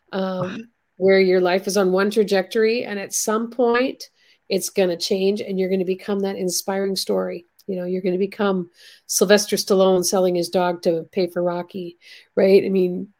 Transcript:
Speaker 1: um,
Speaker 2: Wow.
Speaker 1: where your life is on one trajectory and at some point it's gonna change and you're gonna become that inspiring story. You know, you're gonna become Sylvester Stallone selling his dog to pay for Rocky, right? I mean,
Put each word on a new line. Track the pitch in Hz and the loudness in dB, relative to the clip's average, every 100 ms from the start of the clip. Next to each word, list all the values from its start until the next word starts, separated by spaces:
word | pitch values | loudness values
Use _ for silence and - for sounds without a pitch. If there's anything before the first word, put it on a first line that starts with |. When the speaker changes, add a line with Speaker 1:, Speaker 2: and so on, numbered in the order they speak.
| _ | _
Speaker 1:
um, | 190 190 185 | -6 -4 -4
Speaker 2:
Wow. | 185 196 233 _ _ - | -6 -8 -16 _ _ -2
Speaker 1:
where | 190 190 | 2 4
your | 185 185 | 4 4
life | 180 190 202 | 2 0 0
is | 196 | 0
on | 185 | 2
one | 185 208 | 2 2
trajectory | 220 190 196 185 233 220 233 | 0 2 0 0 0 0 0
and | - 202 | -4 -8
at | 196 | -8
some | - - 220 233 | -6 -2 -2 -4
point | 233 233 233 269 - - _ _ _ - | 0 0 2 -2 -6 -16 _ _ _ -6
it's | 190 - | -4 -2
gonna | - 180 170 | 0 0 0
change | - 196 190 208 | -2 0 0 0
and | - 190 | -4 -4
you're | 185 | 0
gonna | 190 180 | 0 -2
become | 185 - 196 | -4 -4 -2
that | 196 196 | -2 -2
inspiring | 180 175 - 196 196 190 | -4 -4 -4 -2 -2 -4
story. | - 190 185 180 - _ - | -2 -2 -2 -8 -14 _ -10
You | 185 | -6
know, | 180 | -4
you're | 185 | -4
gonna | 185 180 | -2 -2
become | 196 - 202 190 175 _ - - - | -2 -2 0 0 -4 _ -20 -20 -6
Sylvester | - 190 208 - 202 | 0 4 4 4 -4
Stallone | - 190 190 185 | 0 4 4 4
selling | 175 196 185 | 2 2 2
his | 175 170 | 0 -2
dog | 190 180 175 | 0 0 0
to | 180 165 160 | -2 -2 -4
pay | 202 175 | -4 -2
for | 175 | -2
Rocky, | 175 175 175 196 175 - - - _ - | -2 -4 -8 -12 -12 -14 -20 -20 _ 2
right? | 196 196 | 6 6
I | 196 | 6
mean, | 190 180 180 196 | 2 2 -2 -10